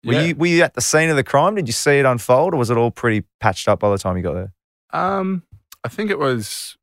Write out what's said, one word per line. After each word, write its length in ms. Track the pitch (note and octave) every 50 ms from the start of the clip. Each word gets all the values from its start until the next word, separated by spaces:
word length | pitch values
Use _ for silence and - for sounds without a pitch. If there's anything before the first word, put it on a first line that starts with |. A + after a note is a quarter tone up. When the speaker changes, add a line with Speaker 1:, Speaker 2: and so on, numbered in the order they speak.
| _
Speaker 1:
Were 80 | A#2 A#2+
Speaker 2:
Yeah. 80 | D3+
Speaker 1:
you, 140 | D#3 E3+ D#3+
were 120 | C3 D#3+ F3
you 140 | E3+ E3+ F3
at 100 | D3 _
the 60 | -
scene 280 | - - - D#3 D#3+ E3
of 60 | D#3
the 80 | C#3 C3
crime? 320 | - - C#3 D3+ F#3 A3
Did 120 | G#3 E3+ A2+
you 60 | A#2
see 240 | - - D3 D3 D3
it 60 | C#3
unfold, 480 | C3 B2+ A#2+ - - B2+ C3 D#3 F#3+ F3
or 40 | C#3+
was 120 | A#2+ G#2+
it 60 | B2 A#2
all 140 | A#2 A#2+
pretty 340 | - - - A#2+ A2 G#2 - _ _ _
patched 280 | - A2 F#2 - - -
up 100 | G#2 F#2+
by 100 | - G#2
the 80 | G2+ G2
time 180 | - F#2+ F#2 F#2
you 60 | F2
got 100 | F2+ D2
there? 180 | F2+ F#2 F#2+ - _ _ _ _ _ _ _
Speaker 2:
Um, 500 | - D#3 F3 F3+ G3 G3 F#3+ F#3+ F#3+ F3+ - _ - - _ _ - _ -
I 40 | B2
think 240 | - - G#3+ G#3
it 80 | G3 C#3+
was 580 | D3+ C3+ B2+ A#2 G#2 - - - - - - _